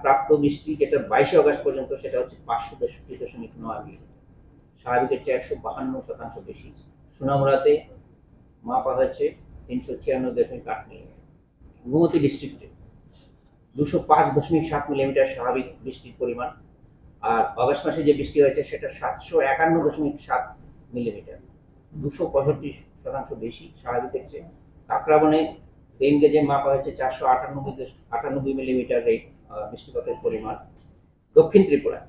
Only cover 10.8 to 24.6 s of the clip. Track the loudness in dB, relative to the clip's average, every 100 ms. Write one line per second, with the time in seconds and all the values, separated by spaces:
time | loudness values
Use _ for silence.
10.8 | -12 -20 -20 -20 -20 _ _ _ -20 -18
11.8 | -2 2 4 4 0 -2 -10 -16 -20 -20
12.8 | -20 -20 -20 -20 -20 _ _ _ _ -4
13.8 | -2 0 4 4 4 2 2 0 0 -4
14.8 | -2 0 2 4 2 0 -2 -2 -4 -10
15.8 | -14 -14 -16 -8 -6 -4 -8 -10 -20 _
16.8 | -20 _ -20 -6 -2 0 0 0 0 0
17.8 | -2 2 4 4 0 -2 0 0 -4 -6
18.8 | -8 -6 -6 -6 -2 0 2 2 2 2
19.8 | 0 0 -4 -6 -4 -4 -4 -14 -20 -20
20.8 | -12 -8 -6 -8 -14 -20 -20 -20 _ _
21.8 | _ -10 -8 -4 -2 0 2 0 -4 -14
22.8 | -20 -16 -10 -8 -8 -10 -10 -12 -20 -14
23.8 | -6 -4 -4 -6 -10 -16 -16 -20